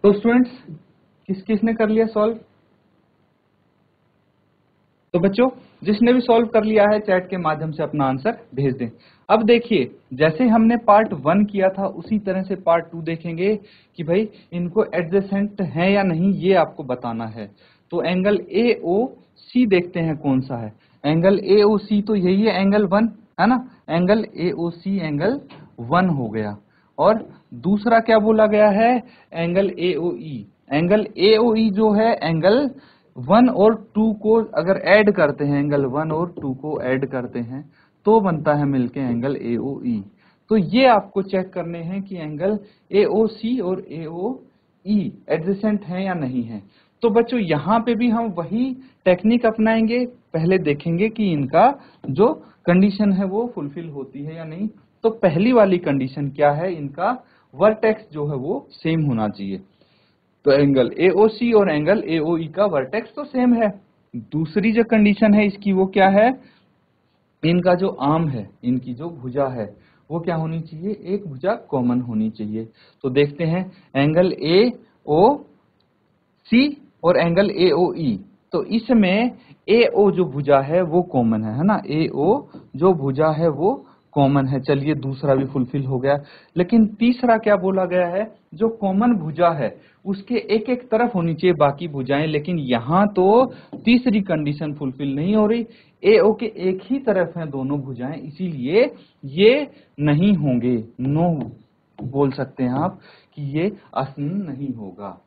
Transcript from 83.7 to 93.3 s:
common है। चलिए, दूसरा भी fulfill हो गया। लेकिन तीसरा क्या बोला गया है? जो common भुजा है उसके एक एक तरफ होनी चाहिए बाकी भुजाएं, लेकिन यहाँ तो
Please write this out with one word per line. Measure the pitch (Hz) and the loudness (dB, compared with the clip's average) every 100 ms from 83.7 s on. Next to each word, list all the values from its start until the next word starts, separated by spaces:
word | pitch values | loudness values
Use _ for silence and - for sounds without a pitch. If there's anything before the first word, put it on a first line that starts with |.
| 277 - _ _ | -4 -10 _ _
common | - 135 143 135 | 0 2 2 0
है। | 135 | -2
चलिए, | 131 139 139 147 | 0 -2 0 -4
दूसरा | 131 135 147 135 | -4 -6 0 0
भी | 135 | 0
fulfill | 135 123 143 131 | -4 -4 -4 -4
हो | 131 | -2
गया। | 135 143 143 - _ - | 0 -2 -4 -20 _ -4
लेकिन | 175 233 214 - | 2 4 4 2
तीसरा | 233 247 240 220 | 0 0 2 2
क्या | 220 202 | 2 2
बोला | 185 190 185 | 2 -2 0
गया | 180 175 | 0 0
है? | 180 220 - _ | -2 -6 -10 _
जो | 160 226 | -4 -4
common | 226 202 190 240 220 | -2 -2 2 2 0
भुजा | 156 151 170 | -2 0 2
है | 156 110 - _ _ 185 | 2 -4 -6 _ _ -8
उसके | 196 - 240 - | -8 -4 -6 0
एक | 214 220 | -2 -2
एक | 247 - | -6 -2
तरफ | 220 240 196 | 0 0 0
होनी | 165 | -2
चाहिए | 160 180 160 | 0 0 4
बाकी | 143 143 170 | 2 0 -8
भुजाएं, | 139 127 139 160 | -8 -2 -2 0
लेकिन | 151 151 175 | -4 -4 -6
यहाँ | 131 120 117 175 208 | -2 -2 0 0 2
तो | 202 190 | 2 4